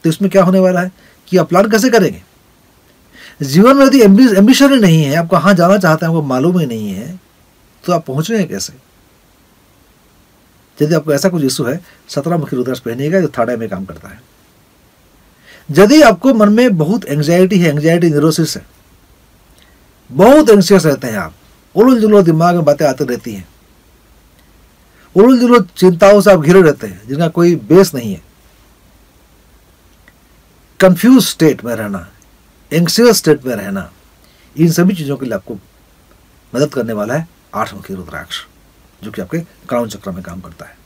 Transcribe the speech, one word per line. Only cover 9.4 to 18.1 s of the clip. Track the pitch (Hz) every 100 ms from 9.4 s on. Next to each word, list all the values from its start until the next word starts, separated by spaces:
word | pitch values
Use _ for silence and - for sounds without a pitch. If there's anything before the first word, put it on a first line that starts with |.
| _ _ _ _ _ _ _ _ _ _ _ _ _ _
यदि | 151
आपको | 165 151
ऐसा | 143 190
कुछ | 170
issue | 135 -
है, | 120 170 - _ _
सत्रह | 143 147 170
मुखी | 139
रुद्राक्ष | 127 123 123
पहनिएगा, | 117 117 147 190
जो | 165
थर्ड | - 117
आई |
में | 117 110
काम | 92
करता | 95 80 101
है। | - _ _ _ _ _ _ _ _ _ _ _ _ _ - -
यदि | 147 208 302
आपको | 262 185 262
मन | 233 208
में | 214 254 175
बहुत | 151 214
anxiety | - 147 147 175 185 196
है, | 170
anxiety | 147 160 170
neurosis | 170